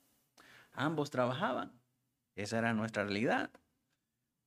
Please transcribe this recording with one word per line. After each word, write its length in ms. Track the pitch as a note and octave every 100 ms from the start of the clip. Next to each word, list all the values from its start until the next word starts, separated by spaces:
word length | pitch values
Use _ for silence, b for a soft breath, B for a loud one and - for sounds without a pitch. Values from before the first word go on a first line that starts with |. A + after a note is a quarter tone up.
| _ _ _ _ b b b
Ambos 400 | - C#3+ D#3 C#3+
trabajaban. 680 | C3 B2 C3 A3 A#3+ - - _ _ _ _ _ -
Esa 220 | G#2 A2+
era 160 | A#2
nuestra 300 | A2 A2+ A2
realidad. 480 | G2+ G2 B2+ B3+ - - _ _ _ _ _ _ _ _